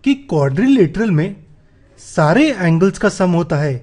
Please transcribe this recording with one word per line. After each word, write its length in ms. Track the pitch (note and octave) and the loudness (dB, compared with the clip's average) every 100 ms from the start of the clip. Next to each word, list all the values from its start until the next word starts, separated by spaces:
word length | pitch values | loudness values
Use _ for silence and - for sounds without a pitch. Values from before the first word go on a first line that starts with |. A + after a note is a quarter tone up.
कि 100 | C#4 | -2
क्वाड्रिलेटरल 960 | C4+ - D#3+ C#3 C#3 B3+ C4+ E3 F3 A3+ | -2 -2 -2 0 0 2 4 2 0 0
में 260 | D3+ G3 - - - _ _ _ - | 0 -2 -10 -20 -20 _ _ _ -20
सारे 540 | - - D3+ G#3+ D#4 | -8 -2 2 2 0
एंगल्स 460 | G#3+ E3+ E3 F#3+ F#3+ | 0 0 2 0 0
का 100 | G#3 | -4
सम 220 | F#3 F#3 | -2 -2
होता 260 | E3+ E3 D3+ | 0 -2 -2
है 200 | D3 B2 | -2 -6